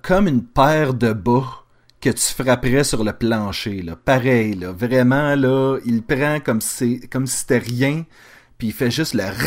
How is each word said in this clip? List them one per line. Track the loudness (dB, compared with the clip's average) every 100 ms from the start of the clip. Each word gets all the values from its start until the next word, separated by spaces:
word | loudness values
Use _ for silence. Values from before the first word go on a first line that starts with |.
comme | 0 2 4
une | 2
paire | 0 2 2 4 0 0
de | 0
bas | 0 2 2 0 -8 _ _ _ _
que | -2
tu | 0 -2
frapperais | -2 0 0 2 2
sur | 2 0
le | -2
plancher, | 0 -2 0 -2 -6 -6 -6
là. | -8 -6
Pareil, | 0 2 4 2 2
là. | -2 -8
Vraiment, | -6 0 4 4 4 2 2
là, | 2 2 2 0 0
il | -2
prend | 0 -2 0 -2
comme | -2 -2
si, | -2 -2 -2 -2 -6
comme | -6 -4
si | -6
c'était | 0 0
rien, | 0 -2 -2 -2 -6 -14 -20 -20 _ -8
puis | -6
il |
fait | -2 -2
juste | 0 -2 -2
le | -2 0